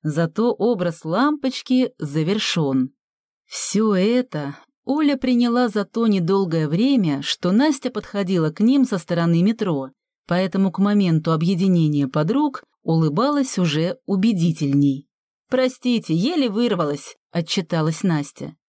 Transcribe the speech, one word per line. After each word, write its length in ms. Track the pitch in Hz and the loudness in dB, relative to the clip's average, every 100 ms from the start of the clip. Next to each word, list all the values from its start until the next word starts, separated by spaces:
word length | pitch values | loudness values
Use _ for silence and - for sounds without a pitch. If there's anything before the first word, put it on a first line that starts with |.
Зато 480 | 156 147 165 180 233 | -4 -2 -2 0 -2
образ 540 | - 220 214 175 160 | 0 -2 0 -2 -4
лампочки 840 | 156 185 285 302 269 262 - 254 254 _ | -4 0 0 0 -4 -6 -2 0 0 _
завершён. 920 | 143 151 156 208 - 170 143 131 131 _ _ _ _ _ | -6 -2 -2 -2 -2 -2 0 0 -2 _ _ _ _ _
Всё 500 | _ - - 208 220 | _ -6 -2 0 2
это 640 | 190 202 247 254 156 143 143 _ _ | 2 2 0 -2 -8 -8 -12 _ _
Оля 320 | - 285 294 269 | -4 0 0 0
приняла 520 | 254 240 240 240 247 | 0 2 2 2 0
за 160 | 208 | -2
то 220 | 196 233 226 | -4 -2 0
недолгое 600 | 196 170 196 185 160 151 | 2 2 0 2 0 0
время, 540 | 170 254 269 175 143 | 0 2 2 2 -2
что 300 | 143 - 180 | -4 -4 0
Настя 380 | 202 302 277 254 | 2 2 0 -4
подходила 640 | 220 - 202 185 185 156 | -8 -6 -6 -2 0 0
к 80 | 156 | 2
ним 260 | 214 277 | 2 4
со 120 | 254 190 | 2 -2
стороны 440 | - 170 165 170 | -2 -2 2 2
метро, 460 | 190 226 202 143 135 _ _ _ - | 2 0 -2 -2 -6 _ _ _ -4
поэтому 440 | 175 185 196 196 | -2 0 0 0
к 80 | 170 | 2
моменту 520 | 202 208 185 160 160 | 2 2 2 2 2
объединения 760 | 160 165 185 190 175 151 147 135 | 0 0 2 2 4 2 0 0
подруг 560 | 151 156 269 302 - _ _ | -2 0 0 -2 -4 _ _
улыбалась 760 | - 165 156 151 269 294 269 - | -2 2 2 0 0 0 -2 0
уже 400 | 175 147 170 - | 0 0 -2 -6
убедительней. 1000 | - 190 214 190 165 156 143 143 143 135 _ _ _ _ _ | -4 0 2 2 0 0 0 2 2 0 _ _ _ _ _
«Простите, 640 | 254 254 - 247 233 165 | -2 -2 -2 -2 -2 0
еле 360 | 160 226 349 240 | 0 0 0 -2
вырвалась», 680 | 196 240 180 151 143 - - _ | 0 -2 0 -2 -4 -10 -20 _
отчиталась 720 | 175 160 - 170 165 156 160 | -6 -4 -4 -2 -2 -2 0
Настя. 520 | 185 156 143 - 143 160 | -2 -2 -4 -12 -16 -16